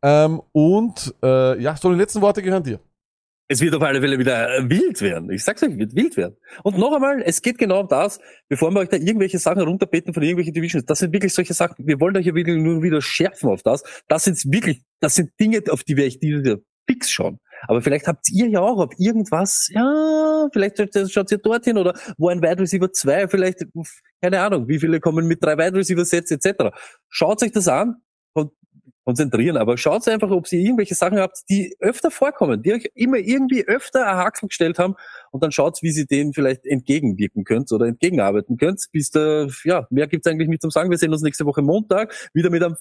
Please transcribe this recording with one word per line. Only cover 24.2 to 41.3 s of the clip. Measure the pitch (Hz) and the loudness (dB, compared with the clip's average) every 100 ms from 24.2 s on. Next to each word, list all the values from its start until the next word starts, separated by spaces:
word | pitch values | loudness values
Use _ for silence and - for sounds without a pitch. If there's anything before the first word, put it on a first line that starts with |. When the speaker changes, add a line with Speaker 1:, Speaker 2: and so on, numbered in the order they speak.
Speaker 2:
keine | 180 185 | -2 0
Ahnung, | 202 180 117 | 0 0 -2
wie | 151 | -2
viele | 160 160 | 0 0
kommen | 170 160 165 | 0 0 0
mit | 165 | 0
drei | 156 151 | 0 2
Wide | 170 185 | 2 0
Receiver | 190 175 | 0 0
Sets | 175 175 170 | 0 -2 -2
et | 151 | -2
cetera. | 190 202 113 - - - _ | -2 0 -2 -2 -20 -20 _
Schaut | - 160 220 | 0 0 2
euch | 226 | 0
das | 220 175 | 2 2
an, | 131 226 233 _ _ _ | 2 0 -6 _ _ _
kon-, | 156 151 _ _ _ _ _ | -4 -4 _ _ _ _ _
konzentrieren, | - 120 135 110 123 151 | -4 -2 0 2 2 2
aber | 110 120 | 0 0
schaut | 156 196 233 | 0 0 0
einfach, | 220 208 | 0 0
ob | 190 170 | 0 0
ihr | 175 | 0
irgendwelche | 196 247 196 185 | 2 2 0 0
Sachen | 180 202 | 0 0
habt, | 185 - - | -2 -6 -2
die | 196 185 - | -2 -2 -2
öfter | 196 247 330 | -4 0 -4
vorkommen, | - 277 294 165 107 | 0 -2 2 0 2
die | 123 | 0
euch | 226 - | -2 -4
immer | - 240 262 | -2 0 0
irgendwie | 190 262 262 254 | 0 0 2 0
öfter | 190 240 - 262 | 0 -2 -2 -4
ein | 220 185 | -2 0
Haxel | 185 - 208 | -2 -4 -10
gestellt | - 170 175 | -2 -2 0
haben | 180 190 - - - | -2 -2 -12 -20 -14
und | 135 | -4
dann | 156 | -2
schaut, | 143 147 - | 0 0 0
wie | 165 | -2
sie | 151 143 | -2 0
denen | 139 147 | 0 0
vielleicht | 139 139 131 135 | 0 0 -2 -2
entgegenwirken | 135 123 143 135 95 104 - | -4 0 0 0 0 -4 -4
könnt | 95 113 139 | -2 -2 0
oder | 107 117 | 0 0
entgegenarbeiten | 117 175 170 101 104 - 120 | 0 0 2 2 0 -2 -2
könnt. | 156 196 - | 0 -2 -6
Bis | 156 139 | -4 0
da, | 156 156 151 139 127 | 0 2 0 -2 -4
ja, | 160 180 117 | -2 -2 0
mehr | 131 147 | -2 0
gibt's | 165 170 | 0 0
eigentlich | 160 160 | 0 -2
nicht | 160 | -2
zum | 165 | -2
Sagen. | 165 180 | -2 0
Wir | 170 | 0
sehen | 160 | 0
uns | 156 | 0
nächste | 151 | -2